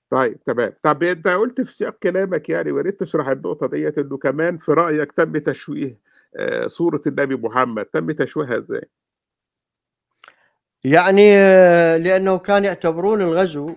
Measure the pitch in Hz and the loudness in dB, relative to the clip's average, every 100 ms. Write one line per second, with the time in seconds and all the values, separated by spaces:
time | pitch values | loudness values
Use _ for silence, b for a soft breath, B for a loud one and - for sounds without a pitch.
0 | _ 131 123 - - 117 110 - 156 143 | _ -2 -2 -4 -6 -4 -4 -2 -2 0
1 | 175 175 180 180 247 254 247 - 202 - | -2 -2 -2 -2 -2 -4 -8 -8 -10 -6
2 | 208 190 196 180 170 165 156 139 160 196 | -4 -2 -4 -6 -4 -6 -4 -4 -6 -8
3 | 175 160 131 135 175 160 127 147 151 151 | -6 -4 -4 -6 -6 -6 -6 -4 -6 -6
4 | 139 139 139 139 170 165 - 151 170 151 | -8 -6 -6 -4 -4 -4 -2 0 0 -2
5 | 143 - 160 156 147 135 - 147 139 117 | -4 -2 -2 -2 -6 -8 -10 -10 -10 -12
6 | _ _ _ - - 58 58 - 170 151 | _ _ _ -10 -6 -6 -6 -4 -4 -4
7 | 147 135 139 131 110 120 127 110 101 160 | -4 -4 -4 -4 -4 -4 -4 -4 -6 -6
8 | 160 156 135 151 139 113 - 117 - _ | -6 -6 -6 -6 -6 -6 -6 -10 -12 _
9 | _ _ _ _ _ _ _ _ _ _ | _ _ _ _ _ _ _ _ _ _
10 | _ _ b b b b _ _ 131 160 | _ _ b b b b _ _ 2 4
11 | 180 196 208 202 196 185 180 170 165 165 | 6 8 8 8 8 8 8 6 4 2
12 | 175 190 190 185 185 202 202 175 170 165 | 2 0 2 -2 0 0 0 -2 -4 -2
13 | 190 214 180 165 190 147 147 | -2 0 0 0 -2 -4 -10